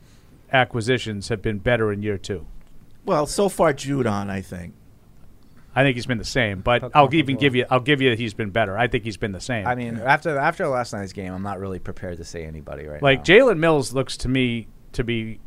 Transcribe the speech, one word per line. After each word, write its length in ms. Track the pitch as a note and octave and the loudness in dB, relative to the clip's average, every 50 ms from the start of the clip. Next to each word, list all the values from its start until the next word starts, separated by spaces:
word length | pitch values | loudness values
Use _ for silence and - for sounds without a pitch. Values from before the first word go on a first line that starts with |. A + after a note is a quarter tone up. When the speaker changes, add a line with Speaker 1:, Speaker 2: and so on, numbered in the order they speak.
| - - - - - - - - - - | -20 -20 -20 -20 -20 -20 -20 -20 -6 0
Speaker 1:
acquisitions 800 | - C3+ B2 - - A#2+ G#2+ A#2 B2+ A#2 - A2 G#2+ G2+ G2 - | 2 4 4 2 0 -2 0 2 0 0 0 -4 -6 -8 -4 -4
have 120 | A#2+ G2 | -6 -2
been 180 | - A2+ G#2+ G2+ | -2 -2 -4 0
better 320 | F2+ B2 B2 A2+ A2+ G#2+ | 2 2 2 4 2 0
in 100 | G#2 G2+ | 0 -2
year 160 | G#2 G#2+ G2+ F#2+ | -2 -2 -4 -4
two? 280 | - - G#2 E2+ - - - - - - - - - - - - - | -4 -6 -6 -6 -8 -10 -14 -16 -16 -16 -18 -20 -20 -20 -20 -12 -2
Speaker 2:
Well, 200 | G3+ F#3+ D3 D3+ C#3+ | 0 2 2 2 0
so 220 | - - G3+ F#3+ | 0 0 0 2
far, 240 | F#3 - F#3+ D#3+ C#3+ | 2 4 4 4 2
Judon, 560 | C#3+ - C3+ C#3 C3+ B2 A2+ G2+ G2+ G2+ G2 | 0 -2 -4 -2 0 0 0 0 -2 -4 -4
I 120 | F#2+ G2 | -6 -6
think. 320 | F#2+ - G2 F2 F2 E2+ - - - - - - - - - - - - - - - - - - - - - B2+ | -8 -8 -12 -12 -12 -14 -16 -18 -20 -20 -20 -20 -20 -20 -20 -20 -20 -20 -20 -20 -20 -20 -20 -20 -20 -2 2 4
Speaker 1:
I 60 | C3+ | 4
think 120 | C#3 B2+ | 4 2
he's 100 | A#2+ A2 | 0 -2
been 120 | G#2+ B2 A2 | -4 -4 -4
the 60 | F#2+ | -4
same, 380 | - - C#3 A#2+ G#2 G2 F#2 | -4 -2 0 0 0 -2 -2
but 180 | - B2+ A#2+ A#2+ | 0 2 2 2
Speaker 3:
Felt 140 | C3 A#2+ - | 0 2 4
Speaker 1:
I'll 80 | D3+ D3 B2+ C#3 | 4 6 6 4
even 220 | E3 C#3+ B2+ C#3 | 2 2 0 0
Speaker 3:
comfortable. 60 | A2+ | 2
Speaker 1:
give 140 | C#3 C#3+ B2 | 2 2 2
you, 100 | B2 A#2 - | 2 2 2
I'll 100 | C3 B2+ | 0 0
give 200 | B2 C#3 D3+ C3+ | 2 2 2 4
you 80 | C3+ C3 | 4 2
that 80 | A#2 G#2+ | 2 2
he's 140 | A#2+ A2 F#2+ | -2 -4 -4
been 160 | - A2+ G2+ | -6 -6 -2
better. 260 | F2 A#2 A2 G2 F#2+ G#2 | 0 0 0 0 0 -2
I 100 | B2 B2 | 0 0
think 160 | - B2 G#2 | 0 -2 -4
he's 140 | A2+ G2+ - | -6 -6 -6
been 160 | - G#2+ F#2+ | -6 -6 -6
the 80 | F2 | -8
same. 260 | - - B2+ A2+ F#2+ A#2+ | -6 -6 -6 -4 -2 -2
Speaker 3:
I 80 | B2 | -4
mean, 220 | B2 B2 A#2 A2+ A2+ | -4 -4 -6 -8 -4
after, 380 | A2+ C3 D3 D3+ - E3+ D3+ C3+ | 0 2 2 2 2 -2 -2 0
after 300 | C#3 D#3+ E3 - G3 D3+ | 0 0 0 -2 -2 -2
last 240 | C3 B2 A#2+ - - | -2 -2 -2 -4 -6
night's 180 | G#2 G2 F#2+ | -8 -8 -8
game, 220 | F#2 G2 F#2+ F#2 F#2 | -10 -10 -10 -8 -8
I'm 100 | F#2 G2 | -8 -8
not 160 | G2 G2 F#2 | -8 -8 -8
really 200 | G2 G2 F#2+ F2+ | -8 -8 -8 -8
prepared 380 | - - F2+ - - F#2 F2 E2 | -8 -10 -10 -8 -8 -10 -10 -10
to 60 | E2+ | -12
say 220 | - - E2+ D#2+ | -12 -12 -12 -10
anybody 400 | D#2 D#2 D#2 D2 D2 C#2+ C#2+ D2 | -10 -12 -12 -12 -12 -12 -12 -12
right 160 | D2+ D2+ D2+ | -12 -8 -2
Speaker 1:
Like, 180 | C#3+ C#3 C3+ C3+ | 2 2 2 2
Speaker 3:
now. 160 | - - F3 | 6 8 8
Speaker 1:
Jalen 220 | A3 C4+ B3+ G3+ D#3 | 10 10 8 4 4
Mills 360 | D#3+ E3 D#3+ D3 B2+ - A2 | 2 4 4 2 0 0 -2
looks 220 | C3+ B2+ - - - | -2 -4 -4 -4 -4
to 120 | - A#2+ | -2 0
me 380 | C3 C3 B2+ B2 A#2 A#2 G#2+ - - - - - - | 0 2 2 0 0 -4 -6 -10 -16 -20 -20 -8 -6
to 100 | - A#2+ | -4 -2
be, 360 | A2+ A#2 A2+ A2 A2+ A2 - - | -2 -2 -2 -4 -6 -8 -12 -14